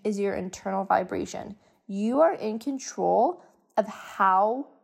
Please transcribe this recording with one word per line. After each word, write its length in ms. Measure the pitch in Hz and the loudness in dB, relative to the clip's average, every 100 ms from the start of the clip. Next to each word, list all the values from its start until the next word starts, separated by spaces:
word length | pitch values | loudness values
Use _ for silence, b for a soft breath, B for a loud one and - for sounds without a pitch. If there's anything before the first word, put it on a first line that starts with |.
is 160 | 214 202 | -4 -2
your 140 | 196 | -2
internal 500 | 190 185 - 196 196 | -2 -6 -8 -4 -2
vibration. 720 | 190 190 185 185 - 196 - 202 b b - | 2 2 2 -4 -6 -8 -12 -16 b b -8
You 320 | 196 220 269 | -4 0 4
are 140 | 330 | 4
in 260 | - 214 220 | 2 -6 -6
control 840 | 285 262 - - 175 190 285 359 B B _ - | -6 -8 -8 -2 2 4 2 0 B B _ -2
of 100 | 202 | -2
how 800 | - - - 190 190 214 254 - _ | -4 -8 2 4 6 4 0 -6 _